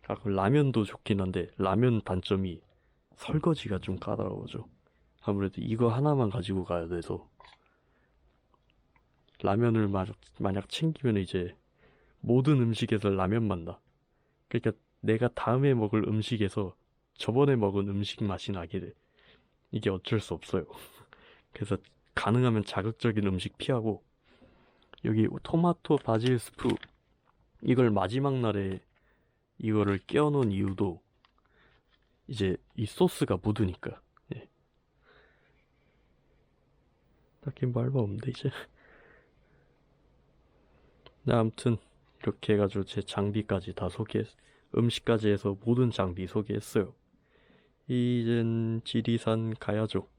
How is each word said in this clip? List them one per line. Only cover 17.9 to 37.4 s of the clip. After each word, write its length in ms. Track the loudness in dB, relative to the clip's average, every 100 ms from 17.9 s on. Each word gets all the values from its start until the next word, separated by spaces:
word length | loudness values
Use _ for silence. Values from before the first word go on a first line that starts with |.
| -2 -4 -2
맛이 280 | -4 -4 -6
나게 280 | -8 -6 -8
돼. 140 | -8 -16 _ _ _ _ _ _ _
이게 180 | -4 -2
어쩔 300 | -4 -2 -2
수 140 | -2
없어요. 320 | -10 -4 -4 -4
<laughs> 840 | -16 -20 -20 -20 -20 -20 -20 _
그래서 240 | -12 -4 -4 _ _ _ -4
가능하면 480 | 2 4 4 2 -2
자극적인 600 | -4 -4 -2 0 0 0
음식 300 | -2 -6 _
피하고, 460 | -2 -2 -2 -4 _ _ _ _ -20 _ _ _ _ -6 0
여기 220 | 2 2 0
토마토 540 | -2 2 2 0 0 0
바질 420 | 2 2 2 0
스프, 300 | -2 -4 -2 -2 -6 _ _ _ _ _ _ _
이걸 300 | 0 4 4
마지막 440 | 4 0 0 0 0
날에 400 | 0 0 -2 -6 _ _ _ _ _ _ _ _
이거를 420 | 0 2 2 0 0
껴놓은 440 | 2 2 2 2
이유도 500 | 0 -2 0 -2 -4 _ _ _ _ _ _ _ _ _ _ _ _ -12
이제 300 | -2 -2 -2 _ -6
이 100 | -6
소스가 520 | 2 2 2 0 0
묻으니까. 600 | 0 0 0 -2 -12 -12 _ _ _ -14
예. 120 | -14 _ _ _ _ _ _ _ _ _ _ _ _ _ _ _ _ _ _ _ _ _ _ _ _ _ _ _ _ _